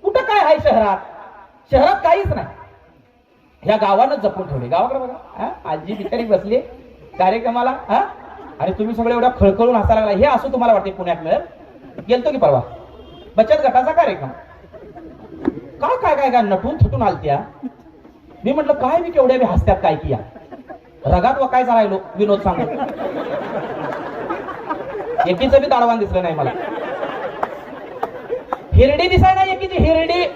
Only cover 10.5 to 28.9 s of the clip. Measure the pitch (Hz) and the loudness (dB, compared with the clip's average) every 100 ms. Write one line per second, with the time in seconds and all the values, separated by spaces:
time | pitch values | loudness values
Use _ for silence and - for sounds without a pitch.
10.5 | 262 233 208 190 - 175 160 160 185 - | 0 2 2 0 -6 -4 -4 -2 -2 -4
11.5 | - - - - - - 247 269 262 151 | -18 -20 -20 -20 -16 0 0 2 2 2
12.5 | 107 104 - - - - - - - - | 2 -2 -14 -20 -20 -20 -20 -6 0 4
13.5 | 605 269 254 254 320 294 185 135 - - | 4 4 2 2 2 0 0 -8 -12 -20
14.5 | - - - 427 359 330 - - - - | -20 -20 -20 -20 -20 -20 -20 -20 -8 -8
15.5 | - - - 302 508 381 277 269 240 208 | -8 -18 -6 -4 0 0 2 2 2 2
16.5 | 190 220 320 175 262 214 165 151 143 214 | 0 -2 2 2 2 -2 0 -2 -2 -4
17.5 | - 262 - - - - - - - 208 | -14 -16 -16 -20 -20 -20 -20 -20 -8 -2
18.5 | 294 294 - 254 330 339 302 254 254 233 | -2 0 0 2 0 0 2 2 4 2
19.5 | 175 - 196 170 156 151 117 - - - | 2 2 2 2 -2 -4 -6 -8 -18 -20
20.5 | - - - - - 139 175 233 269 254 | -20 -18 -20 -20 -10 0 2 2 2 2
21.5 | 254 247 226 208 190 - 185 208 196 196 | 2 4 2 2 0 -6 -2 0 2 0
22.5 | 170 240 - - - - - - - - | -2 -4 -4 -6 -6 -8 -6 -6 -6 -6
23.5 | - - - - - - - - 370 - | -8 -8 -8 -8 -8 -10 -10 -8 -8 -8
24.5 | - 453 381 523 427 427 480 - 180 262 | -12 -8 -8 -8 -10 -8 -4 -2 0 4
25.5 | 277 285 254 233 226 196 185 175 156 135 | 4 4 2 4 2 0 -2 -2 -2 -2
26.5 | - - - - - - - - - - | -4 -8 -8 -8 -8 -8 -8 -10 -8 -8
27.5 | - - - - - - 494 - 494 - | -10 -16 -16 -16 -12 -12 -12 -8 -10 -8
28.5 | - - - 262 | -10 2 4 6